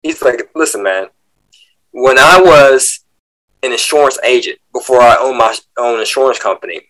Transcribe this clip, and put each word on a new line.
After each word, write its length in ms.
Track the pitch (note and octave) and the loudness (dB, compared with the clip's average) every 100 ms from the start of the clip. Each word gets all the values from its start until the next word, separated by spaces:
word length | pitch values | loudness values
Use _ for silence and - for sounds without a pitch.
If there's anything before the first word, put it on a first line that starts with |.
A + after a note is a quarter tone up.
he's 200 | - D#4+ | -10 -4
like, 260 | C3 A#2+ - D#3+ | -4 -4 -10 -6
Listen, 260 | D#3 G#2 | -6 -4
man, 260 | G2 F#2+ F#2+ _ _ _ _ _ _ _ _ | -6 -6 -8 _ _ _ _ _ _ _ _
when 260 | - B2+ C3 | -2 0 4
I 240 | D3 F#3 | 4 6
was 600 | F#3 D3+ C#3 C3+ - - _ _ _ _ _ _ | 6 6 4 2 -2 -8 _ _ _ _ _ _
an 100 | C3 | -8
insurance 460 | A#2 - D3+ C#3+ - A#2 | -8 -4 0 0 0 -2
agent, 320 | B2+ - - _ | -2 -2 -14 _
before 260 | B2+ - B2+ | -12 -2 2
I 160 | A#2+ A2+ | 4 4
owned 180 | C3 B2 | 0 -2
my 180 | A2+ A2 _ - | -2 -4 _ -8
own 220 | A#2+ A2+ | -6 -4
insurance 400 | G#2+ - C3+ A#2+ | -6 -2 -2 -2
company 420 | G#2+ F#2 F#2 E2 | -6 -8 -10 -16